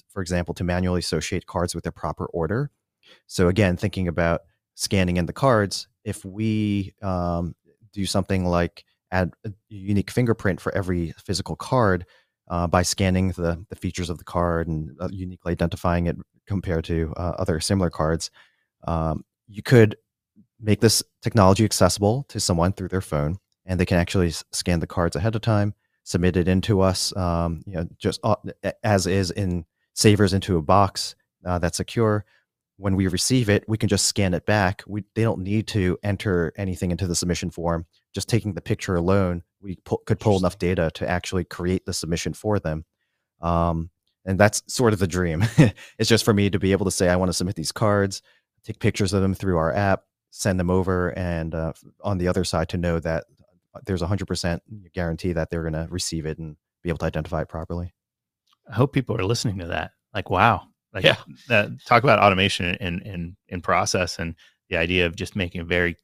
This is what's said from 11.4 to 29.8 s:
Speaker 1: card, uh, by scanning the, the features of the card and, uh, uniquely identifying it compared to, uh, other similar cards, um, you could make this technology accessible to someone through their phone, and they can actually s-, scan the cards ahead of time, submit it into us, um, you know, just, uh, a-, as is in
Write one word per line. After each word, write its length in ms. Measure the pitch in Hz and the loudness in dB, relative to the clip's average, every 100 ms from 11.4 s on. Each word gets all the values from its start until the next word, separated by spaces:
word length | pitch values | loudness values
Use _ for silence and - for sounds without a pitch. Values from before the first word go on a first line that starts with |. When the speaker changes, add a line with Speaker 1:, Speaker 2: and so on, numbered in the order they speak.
| - 82 | -6 -10
Speaker 1:
card, 500 | - 131 107 90 90 _ _ _ - | -2 2 4 2 -2 _ _ _ -6
uh, 180 | 87 87 | -2 2
by 160 | 90 | 2
scanning 460 | 90 - 95 92 92 | 2 0 2 2 0
the, 300 | 87 85 82 98 | 0 -2 -4 -8
the 80 | - | -10
features 320 | 92 85 85 | -8 -6 -6
of 80 | 76 | -8
the 80 | |
card 420 | - 90 87 82 82 | -6 -2 0 0 -2
and, 300 | 80 78 - | -4 -6 -8
uh, 100 | 90 | -10
uniquely 400 | 95 92 92 87 | -8 -10 -8 -4
identifying 540 | 85 85 - 90 87 87 | -2 -2 0 0 2 0
it 100 | - - _ - | -4 -10 _ -8
compared 380 | 95 95 82 | -6 -2 -2
to, 280 | 80 82 80 - | -2 -2 -2 -4
uh, 160 | 87 - | -6 -4
other 240 | 92 80 | -2 -2
similar 300 | - 101 87 | 0 0 0
cards, 400 | - 78 82 - - _ _ _ _ - | 0 0 -2 -4 -14 _ _ _ _ -4
um, 340 | 82 80 78 - _ - | -2 -2 -4 -8 _ -18
you 160 | 101 | -12
could 340 | - 123 107 - _ _ _ _ _ _ | 4 8 8 4 _ _ _ _ _ _
make 220 | 107 104 | 0 4
this 220 | 113 - - _ | 4 2 -2 _
technology 440 | 113 110 95 98 | 0 6 6 6
accessible 600 | 107 - 92 - 104 123 143 | 4 4 2 4 0 0 -4
to 120 | 110 | -4
someone 320 | - 85 87 | -2 2 2
through 160 | - 92 | 0 -4
their 140 | 90 | -4
phone, 340 | - 78 73 92 _ _ 90 | -2 -2 0 -4 _ _ -4
and 120 | 87 | 0
they 60 | |
can 140 | 90 90 | 2 2
actually 300 | 85 98 87 | 2 2 0
s-, 160 | 76 - | -2 -8
scan 280 | - - 87 | -6 -2 0
the 60 | 78 | -2
cards 300 | - 85 - | -2 -2 0
ahead 180 | 104 | -2
of 80 | 110 | -2
time, 320 | 120 104 101 - _ _ | 0 2 0 -4 _ _
submit 320 | - 95 90 87 | -6 0 2 2
it 120 | 87 | 2
into 320 | 92 90 101 | 2 2 4
us, 340 | 95 90 - 98 | 4 2 -2 -2
um, 460 | 90 85 85 80 - | -2 0 -2 -4 -8
you 80 | |
know, 120 | 90 82 - | -8 -8 -6
just, 220 | 101 - | -6 -2
uh, 120 | 117 - - - | 0 -2 -4 -8
a-, 240 | 98 - 113 | -8 -4 0
as 200 | 101 87 | 2 2
is 240 | 98 90 | 0 0
in 340 | 92 95 87 - _ | -2 -2 -4 -6 _